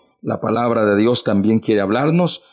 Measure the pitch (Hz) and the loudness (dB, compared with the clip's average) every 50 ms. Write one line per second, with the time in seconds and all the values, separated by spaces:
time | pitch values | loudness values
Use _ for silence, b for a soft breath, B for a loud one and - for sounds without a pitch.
0 | b b b b - - 110 - - 107 110 117 120 120 117 113 107 104 101 101 | b b b b -8 -8 -6 -4 -4 -4 -2 -2 -2 0 0 0 2 2 2 2
1 | 107 120 123 120 - 113 107 98 98 107 110 110 - - 110 104 98 95 107 123 | 2 2 0 0 -2 -2 0 0 2 2 0 0 0 0 0 0 0 0 0 0
2 | 143 151 160 175 180 160 - b b b | 0 0 0 0 0 0 -2 b b b